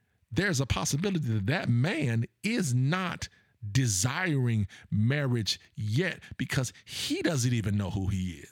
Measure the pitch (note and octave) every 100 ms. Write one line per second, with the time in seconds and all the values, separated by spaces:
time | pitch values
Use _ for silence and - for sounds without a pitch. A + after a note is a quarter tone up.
0 | _ _ _ A2 G3+ C3 C3+ - - C#3
1 | G3+ F3+ B2+ A2 G2 E3 - A#2 C#3+ D#4
2 | C3 A2+ A#2 - G3+ A#3+ D#3 B2 C3 F#3
3 | F3+ E3 - - _ _ G#2 G#2 B2+ F#2+
4 | A#2+ D3+ F#3 C#3+ B2 A2 G2 - - G2+
5 | A2 D3 C#3 A#2+ G2+ - - - G#2+ A2
6 | F3+ - - - C3 - B2+ - - -
7 | - E4 F#4 D3+ A#2+ A#2+ G#2 G2+ F#2+ G2
8 | F#2 F#2+ F#2 E2 -